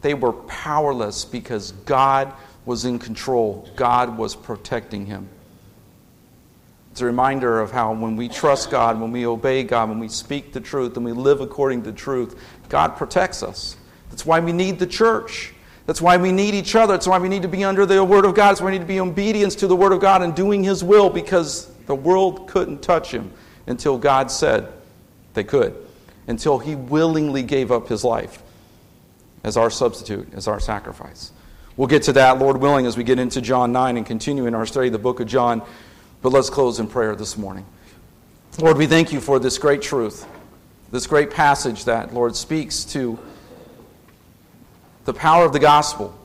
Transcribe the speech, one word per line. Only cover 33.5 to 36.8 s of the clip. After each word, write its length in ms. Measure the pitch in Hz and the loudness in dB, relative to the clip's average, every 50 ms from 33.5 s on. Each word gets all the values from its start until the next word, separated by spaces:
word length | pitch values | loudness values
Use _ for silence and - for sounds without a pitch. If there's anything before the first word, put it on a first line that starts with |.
| 131 127 123 120 120 | 0 2 2 2 2
nine 240 | 127 127 131 123 | 0 0 0 0
and 80 | 120 110 | -4 -6
continue 420 | - 117 113 - - 143 139 127 | -6 -8 -6 -4 -4 -4 -2 -2
in 80 | 120 117 | -2 -2
our 120 | 113 110 | -2 -4
study 220 | 107 - 139 127 123 | -4 -2 0 0 0
of 40 | 110 | -2
the 60 | 107 | -2
book 220 | 104 123 123 - | -2 -2 -2 -2
of 80 | 123 110 | -6 -2
John. 340 | 104 131 123 120 117 113 107 - - - - - - - - - - _ - | 0 0 2 2 0 -2 -6 -10 -20 -20 -20 -20 -20 -20 -20 -20 -20 _ -2
But 100 | 131 127 | 2 4
let's 180 | 139 127 131 | 4 2 2
close 280 | - - 135 123 117 | 0 0 0 0 0
in 80 | 113 | -2